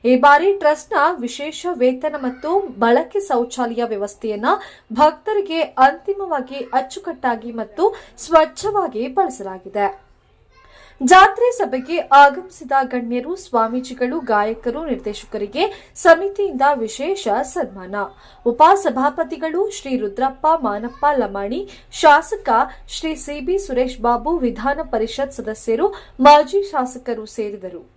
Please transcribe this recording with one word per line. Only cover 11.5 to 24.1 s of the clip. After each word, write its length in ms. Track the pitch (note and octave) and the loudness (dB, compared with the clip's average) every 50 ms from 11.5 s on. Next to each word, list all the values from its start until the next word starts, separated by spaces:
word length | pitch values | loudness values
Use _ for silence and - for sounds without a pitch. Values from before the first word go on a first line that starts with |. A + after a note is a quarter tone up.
| - | 2
ಸಭೆಗೆ 400 | - G4 - B3+ C4 B3+ C#4 E4+ E4+ - - C4+ C#4 | 0 -4 -2 -2 -6 -4 -4 -4 -4 0 6 8 8
ಆಗಮಿಸಿದ 540 | C#4+ C#4+ C#4 F#4 F4+ - - - D#4 B3+ C#4 C4+ C4+ C4 | 8 8 6 0 -12 -14 -18 -18 -6 -2 0 0 0 0
ಗಣ್ಯರು, 420 | B3+ B3 A#3 A#3 A#3+ B3 B3+ D4+ F#4 F#4+ - | -4 -6 -6 -4 -6 -6 -4 -6 -10 -10 -10
ಸ್ವಾಮೀಜಿಗಳು, 720 | - - A3+ A3+ A3 A#3 B3+ B3+ - B3 - B3 B3+ D4 E4 C4 A#3+ | -2 0 0 0 2 -2 -6 -6 -8 -6 -6 -4 -4 -4 -6 -2 0
ಗಾಯಕರು, 520 | A3 G#3 G#3 A3 A3+ A3+ - A#3+ A#3 D4 E4 D#4 | 0 2 2 0 -4 -6 -6 -6 -6 -6 -6 -6
ನಿರ್ದೇಶಕರಿಗೆ 760 | B3 B3+ - G#3 G#3 - - - - G#3 G3+ G3+ - C#4+ G4 G#4 - - - _ _ - | -6 -6 -6 -10 -10 -10 -14 -10 -8 -8 -8 -6 -2 -4 -4 -4 -4 -12 -20 _ _ 2
ಸಮಿತಿಯಿಂದ 600 | - E4+ E4 E4 F#4+ G4 G4+ G#4 G4+ F#4 C#4+ B3+ C4+ C#4+ D4 B3+ | 6 6 6 6 4 -6 -4 -2 -4 -4 0 2 2 2 2 0
ವಿಶೇಷ 420 | A3+ G#3+ - - C4+ E4+ G4 G4 - A3+ G3+ A#3 C#4+ - - | -4 -8 -6 -6 -4 -4 -4 -4 -2 -2 -2 -2 -2 -4 -6
ಸನ್ಮಾನ. 400 | F4+ C#4 B3+ G3 G3 F#3 F#3 G3 G#3 G3 F#3+ - - - - - - - A#3+ | -6 -6 -6 -8 -16 -12 -8 -6 -6 -6 -8 -10 -20 -20 -20 -20 -4 -4 -4
ಉಪಸಭಾಪತಿಗಳು 1080 | A#3+ - D#4 E4 G4+ G4 G4 D#4+ A3+ C4 C4 D4 - - D#4+ - E4 C4 D#4+ D#4+ D#4 F4+ G4+ G#4 - - | 4 6 6 6 6 4 2 -2 -2 0 -2 -2 -2 -2 -6 -6 -6 -8 -6 -4 -2 -2 -4 -4 -6 -10
ಶ್ರೀ 160 | - C4+ B3+ B3 | -6 -4 -4 -4
ರುದ್ರಪ್ಪ 440 | G#3+ G3+ G3 - C4 C4+ C4 - - D#4 E4 D#4+ C4 | -4 -6 -4 -2 -2 -2 -2 0 0 0 2 2 0
ಮಾನಪ್ಪ 380 | G#3+ G3+ G#3 A3+ A#3+ B3+ - - D4 D4 C4 | -4 -4 -4 -8 -10 -6 0 0 2 2 2
ಲಮಾಣಿ, 380 | A3+ G3 G3 G3 G3+ G3+ B3 F4 G4+ - - - - - - - | -2 -2 -4 -6 -6 -6 -6 -8 -8 -10 -16 -20 -20 -18 -6 4
ಶಾಸಕ 460 | - D#4 C#4+ D4+ - - A4 G4+ - F#4 A3+ A3+ C#4 - - - - - - | 6 6 6 6 4 -2 -10 -6 -2 0 2 2 2 0 -6 -20 -18 -16 -14
ಶ್ರೀ 160 | - - D#4+ D#4 - - | -8 -6 -6 -8 -8 -10
ಸಿ 140 | C#4+ D4 D4 C4 D4+ | -10 -10 -8 -4 -4
ಬಿ 80 | F#4 G4 G4 | -4 -4 -4
ಸುರೇಶ್ 320 | - B3+ B3+ B3+ B3+ B3+ - G#3+ | -4 -2 -2 -2 -2 -4 -2 0
ಬಾಬು, 280 | A#3 | 0